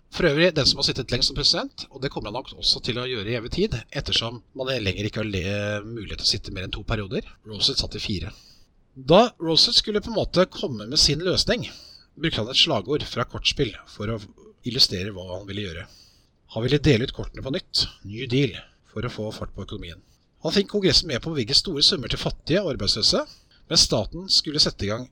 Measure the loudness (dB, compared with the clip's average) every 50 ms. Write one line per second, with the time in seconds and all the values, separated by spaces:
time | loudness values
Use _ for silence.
0 | _ _ -2 2 2 4 4 6 4 4 4 4 4 2 2 2 2 0 0 -2
1 | -2 -2 0 0 0 0 0 2 2 2 2 2 -2 -6 -8 -14 -16 -14 -8 -6
2 | -6 -6 -4 -6 -6 -6 -6 -8 -8 -10 -10 -4 0 0 0 0 0 -4 -4 -2
3 | -4 -4 -4 -4 -2 -2 -2 -4 -4 -4 -2 0 0 0 0 -4 -6 -6 -8 -6
4 | -4 -2 0 0 0 -2 -6 -10 -14 _ -8 -6 -4 -2 -2 -2 0 -2 -2 -2
5 | -2 -4 -4 -4 -4 -2 -2 -2 -2 -2 -2 -2 -2 -4 -4 -6 -6 -8 -10 -10
6 | -10 -10 -8 -2 0 0 0 0 -2 -8 -10 -8 -8 -8 -8 -8 -4 -4 -2 -2
7 | -2 -4 -6 -6 -6 -8 -14 -20 -16 -14 -4 0 0 0 2 0 -2 -4 -4 -6
8 | -4 -4 -4 -4 -4 -6 -10 -14 -20 -20 -20 -20 -20 _ _ _ _ _ _ -4
9 | 4 8 8 8 8 6 4 -2 -2 2 4 6 6 6 6 4 2 2 0 -2
10 | -2 -2 0 0 0 2 4 4 4 4 2 -4 -6 -6 -6 -6 -8 -2 2 4
11 | 4 4 4 2 0 0 2 2 2 2 0 0 -2 -6 -10 -14 -20 -20 -20 -20
12 | _ _ _ -4 -4 -2 0 -2 -2 0 4 4 4 4 4 2 0 0 -2 -2
13 | -2 -2 -4 -4 -4 -4 -4 -2 -2 0 0 2 0 -2 -2 -6 -16 -16 -10 -6
14 | -4 -4 -4 -4 -8 -12 -18 -20 -20 -20 -20 _ -8 -4 0 2 2 2 2 0
15 | -4 -6 -8 -10 -10 -10 -10 -10 -10 -8 -8 -8 -8 -8 -8 -10 -12 -14 -18 -20
16 | -20 _ _ _ _ _ _ _ _ -10 -4 -2 0 2 2 4 6 6 6 4
17 | 4 0 -4 -8 -8 -8 -10 -10 -8 -6 -6 -6 -6 _ -2 -2 -2 -2 -4 -12
18 | -14 -12 -10 -8 -4 0 2 2 2 2 0 -6 -14 -18 _ _ _ _ -8 -6
19 | -6 -6 -6 -6 -6 -6 -6 -8 -8 -10 -8 -10 -10 -8 -8 -10 -10 -12 -14 -16
20 | -20 _ _ _ _ _ _ _ -4 0 2 2 2 2 0 2 4 4 4 4
21 | 2 2 -2 -4 -4 -2 -2 -2 0 2 2 2 2 2 2 2 4 4 4 2
22 | -2 -4 -4 -4 -4 -4 -4 -4 -2 0 2 2 2 0 -2 -2 0 0 0 2
23 | 2 2 2 2 0 -4 -8 -20 _ _ _ _ _ 0 2 2 4 4 4 0
24 | 0 -2 -6 -10 -4 0 2 2 2 2 0 0 2 0 0 -2 -4 -4 -4 -4
25 | -6 -6